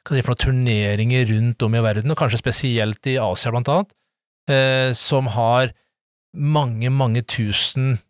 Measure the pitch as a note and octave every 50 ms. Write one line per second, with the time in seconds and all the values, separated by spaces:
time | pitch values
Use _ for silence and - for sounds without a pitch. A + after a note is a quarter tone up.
0 | _ - D3 C3 - - B2 - - C3 C3 B2+ B2+ B2 A2 G#2 G#2 G2+ G#2 G#2
1 | A2 A#2+ B2+ B2+ B2 G#2+ A2 A2 A2+ A#2+ A#2 - A#2 A2 A2+ A#2 A2+ A2 G#2 G#2+
2 | A2 C#3+ D#3+ - D#3 B2 A#2+ A#2 - B2+ A2+ - - C3 A#2+ A2+ G#2+ G#2+ G#2+ -
3 | - C3+ C3 C3 A2+ G2 F2+ - - B2 A2+ A#2+ A#2+ - D3 F3+ G3+ - _ _
4 | _ _ _ _ _ _ _ _ _ - C#3 C3+ C3+ C3 C3 C3 C3 C3 A#2+ -
5 | - - D3 C3+ C3 B2 G2+ B2 A#2 A2+ A#2+ B2 C3 B2 - _ _ _ _ _
6 | _ _ _ _ _ _ - - C#3+ D3 D3+ D3+ C#3+ B2 A#2 A2 A#2 B2+ C3 C#3
7 | C3+ A#2+ A2 A#2+ A2+ - - - A2+ G#2 G2+ - - - - C3+ C3 C3+ B2+ G#2
8 | - _